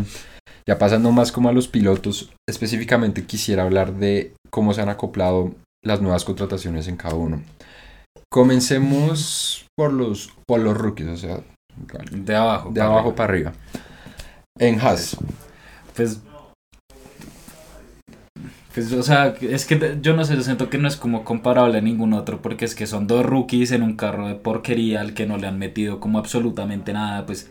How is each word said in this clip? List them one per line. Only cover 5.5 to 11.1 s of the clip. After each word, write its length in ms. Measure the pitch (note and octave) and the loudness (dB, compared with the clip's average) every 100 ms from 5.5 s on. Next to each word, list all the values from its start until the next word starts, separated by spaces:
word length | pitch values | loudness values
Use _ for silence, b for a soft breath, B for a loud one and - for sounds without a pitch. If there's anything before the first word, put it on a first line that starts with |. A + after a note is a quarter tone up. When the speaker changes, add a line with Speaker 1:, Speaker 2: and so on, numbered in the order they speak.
| - _ _ | -6 _ _
Speaker 1:
las 180 | A2 G#2 | -2 0
nuevas 240 | F#2+ F2+ F#2+ | 2 0 -2
contrataciones 600 | F#2+ G2 F#2+ F2+ E2 E2+ | -4 -4 -4 -4 -6 -6
en 100 | F2 | -8
cada 160 | E2+ D#2+ | -4 -4
uno. 260 | D#2+ D#2 - - B B B B _ - - | -2 -4 -8 -20 B B B B _ -20 0
Comencemos 1300 | B2+ B2+ B2+ - C3+ C#3 C#3 D#3 D3+ D#3+ - - - - - | 4 6 6 4 2 2 4 2 0 -4 -4 -6 -6 -8 -2
por 140 | D3+ | 0
los, 360 | C3+ A#2+ G2 - - - | 0 0 -4 -10 -10 0
por 120 | A#2 | 2
los 180 | A2 G#2+ | 2 2
rookies, 300 | G#2+ G#2 | -2 -4
o 100 | D#2+ | -6